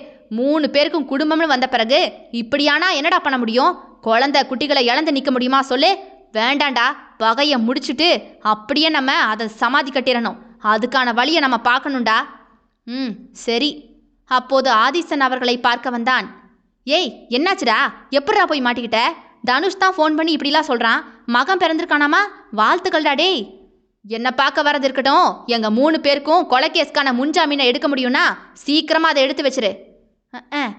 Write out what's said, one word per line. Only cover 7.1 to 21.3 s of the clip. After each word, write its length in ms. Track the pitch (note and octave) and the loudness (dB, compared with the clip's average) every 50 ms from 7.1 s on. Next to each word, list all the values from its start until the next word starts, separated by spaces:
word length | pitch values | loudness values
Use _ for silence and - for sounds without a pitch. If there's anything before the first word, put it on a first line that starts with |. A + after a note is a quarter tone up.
| _ - | _ -2
பகைய 360 | A3+ A3+ A3+ B3 D4 D4+ C#4 A#3+ | 0 0 2 2 2 0 2 0
முடிச்சுட்டு 500 | A3 A3+ C4+ D4 C#4 - C4 B3 D#4 F4 D4+ G#3 - - - - | 0 0 -2 -2 -4 -6 -2 0 2 2 2 0 -2 -10 -16 -6
அப்படியே 460 | - G#3+ G#3+ G#3+ - - C#4+ D4+ D4+ D#4+ | -2 -2 -2 -2 -2 -4 0 0 2 2
நம்ம 240 | D#4 D4 C4 C4 C#4+ E4+ | 0 0 0 0 0 0
அதை 260 | C#4+ A3 G#3+ G#3+ A#3 G#3+ | 0 0 -2 -4 -6 -8
சமாதி 420 | A3 - B3 A#3 C4 D4 D4+ C#4+ | -4 -2 -2 0 2 0 0 0
கட்டிடணும். 480 | C#4+ C4+ B3 C4+ B3+ A#3+ A3+ G3 - - - - - - - | -4 -2 0 0 0 0 -2 -4 -6 -8 -18 -20 -16 -6 0
அதுக்கான 500 | G#3+ G#3+ A3 A#3+ A#3+ - C4+ B3+ A#3+ A3 | 0 0 0 0 0 0 0 0 0 0
வழியை 260 | A#3 B3 D4 D#4+ E4 | 0 0 2 2 2
நம்ம 180 | C#4+ C4 B3 A3 - | 2 2 0 0 2
பார்க்கணும்டா." 540 | B3 A#3+ C4+ C4+ D4+ C4+ B3+ A#3 A3+ A3 A#3 C#4 - - - - _ _ _ _ _ _ _ - | 2 0 0 0 -2 -4 -2 0 0 0 0 -2 -4 -12 -20 -20 _ _ _ _ _ _ _ -16
"ம், 260 | A#3 A#3+ C4 C4+ A#3+ G3 - - - | -12 -8 -8 -6 -8 -8 -12 -16 -20
சரி." 380 | - - - A#3+ A#3 A#3 C#4+ D4+ - - - - - _ _ _ _ _ _ - | -20 -10 -6 -2 -2 0 0 -2 -4 -6 -18 -20 -20 _ _ _ _ _ _ -2
அப்போது 400 | B3+ B3+ B3+ B3+ C4+ C4+ C4 C4+ | -2 -2 0 0 0 0 2 4
ஆதிசன் 560 | A#3 G#3+ A3+ C4+ C4+ F4 E4 - D#4+ C#4+ C4+ B3+ | 2 4 2 2 0 -2 -4 -2 -2 -2 0 0
அவர்களை 280 | B3+ B3+ B3+ B3 A#3+ B3 | -2 -2 -2 -2 -2 0
பார்க்க 380 | B3 B3 A#3+ A#3+ B3 C4 A#3+ | 0 -2 -2 -2 -4 -6 -6
வந்தான். 320 | A#3 A#3 C4 B3+ A#3 G3 - - - - - _ _ _ _ _ _ - | -4 -2 0 0 -2 -2 -6 -14 -20 -20 -20 _ _ _ _ _ _ -6
"ஏய், 260 | B3 D4 F4 F4+ B3 - - - - | -2 0 0 0 -2 -8 -12 -12 -6
என்னாச்சுடா? 480 | A#3 B3+ D#4+ F#4+ F#4+ F#4+ C#4 A#3+ G#3+ A#3 C4+ A3+ - - - - | -4 -2 0 -2 -2 -2 0 0 0 0 0 -2 -4 -10 -10 -4
எப்படிடா 360 | B3+ C#4 C#4 - A4 G#4 F4+ | -4 -2 0 2 2 2 2
போய் 200 | - D#4 C#4+ B3 A#3+ | 2 0 -2 0 -2
மாட்டிக்கிட்ட? 320 | A#3+ B3 A#3 A3+ A#3 A3 A#3+ D#4 E4 - - - _ _ - | -2 -2 -4 -2 -2 0 0 0 -4 -6 -16 -20 _ _ -4
தனுஷ் 360 | B3 B3 C4+ F4 F#4+ F#4+ - | -2 0 0 0 -2 -2 0
தான் 140 | G4 F#4+ F#4 | 0 0 2
ஃபோன் 200 | D#4+ D4+ D#4 D#4 | 2 0 0 2
பண்ணி 160 | D4+ D#4+ E4+ D#4 | 0 0 -2 -2
இப்படிலாம் 340 | A#3+ C4 C#4+ D4 D#4 D4+ D4 | -2 -2 0 0 0 0 0
சொல்றான். 320 | B3 A#3 A#3 A3+ A#3+ D4 D#4 - - - - | -2 0 0 0 0 0 -4 -8 -20 -16 -8
மகன் 320 | - | -2